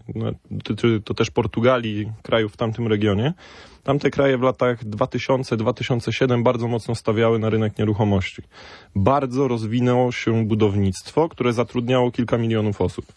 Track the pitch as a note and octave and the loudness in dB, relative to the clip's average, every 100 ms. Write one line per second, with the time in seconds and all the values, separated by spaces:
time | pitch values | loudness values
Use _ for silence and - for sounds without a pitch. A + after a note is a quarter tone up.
0 | - G#2+ A2 - - G2+ - G#2+ A#2+ A2 | -8 -8 -6 -8 -12 -10 -8 0 0 0
1 | - - A2+ - A2+ - A#2+ B2+ A2 G#2 | -2 -4 -2 -2 -2 0 2 2 0 -4
2 | G#2+ A2 - A#2 G#2+ - A2+ A2+ A#2 G#2+ | -6 -10 -2 0 0 -4 -4 -2 -2 2
3 | G#2+ G2 C3 F3+ - - - - - C#3+ | 2 2 -2 -4 -14 -20 -20 -8 -4 0
4 | C#3+ C#3+ C#3 C3 B2+ B2 B2 A#2+ A2 G#2+ | 0 2 2 2 0 0 -2 -2 -6 -4
5 | C3 B2+ - C3 C3 A2+ A2 - - A#2+ | -4 -2 0 -2 0 -2 -2 -2 -2 -2
6 | A#2 A2 C3+ B2 A#2 A#2+ A#2 A#2 - A2+ | -2 0 2 2 2 0 -2 -4 -4 -4
7 | - A2 A2+ A2+ A2 A2 G#2+ - A2 G2+ | -2 2 2 2 0 0 0 0 -2 0
8 | G#2+ G2 F#2 - - - - - - G2 | 2 2 -2 -10 -18 -20 -20 -20 -6 0
9 | G2 C#3 C3+ B2 C3+ A#2 A2 A#2+ B2 B2 | 4 4 2 0 0 0 -2 0 2 4
10 | B2 A#2+ - A2+ A2 A2 G#2+ G2+ G2 F#2+ | 2 0 0 0 2 2 2 2 0 -2
11 | - - D#3+ - B2 A#2 A#2 B2 A#2+ B2+ | -4 0 0 0 0 0 -2 -4 0 2
12 | B2 A#2+ A#2 A#2 A2+ A2 G#2+ G2 F#2 - | 2 0 0 0 0 0 0 0 -2 -2
13 | - | -14